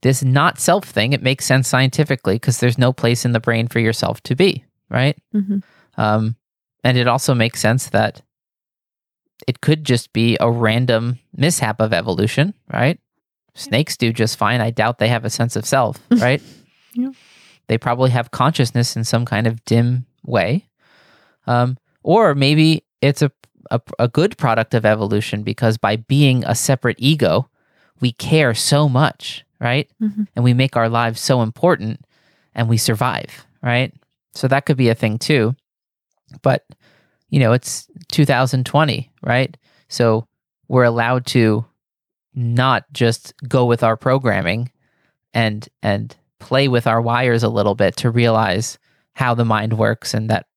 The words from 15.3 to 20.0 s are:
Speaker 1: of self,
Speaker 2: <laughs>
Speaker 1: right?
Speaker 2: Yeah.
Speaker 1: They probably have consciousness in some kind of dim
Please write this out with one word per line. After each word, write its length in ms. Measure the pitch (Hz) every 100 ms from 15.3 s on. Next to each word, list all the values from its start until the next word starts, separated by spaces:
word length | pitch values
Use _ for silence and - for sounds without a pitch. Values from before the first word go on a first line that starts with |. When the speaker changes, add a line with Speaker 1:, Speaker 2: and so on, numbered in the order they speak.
| - 117 120
Speaker 1:
of 80 | 113
self, 340 | 135 117 - _
Speaker 2:
<laughs> 60 |
Speaker 1:
right? 300 | 240 123 135 - - _ _ _
Speaker 2:
Yeah. 180 | 240 262 262 _ _ _ _ -
Speaker 1:
They 100 | 113
probably 320 | - 120 131
have 220 | 123 117
consciousness 640 | - 127 160 123 123 117 -
in 80 |
some 220 | 113 117 120
kind 200 | 104 113
of 180 | 113 -
dim 420 | 117 120 127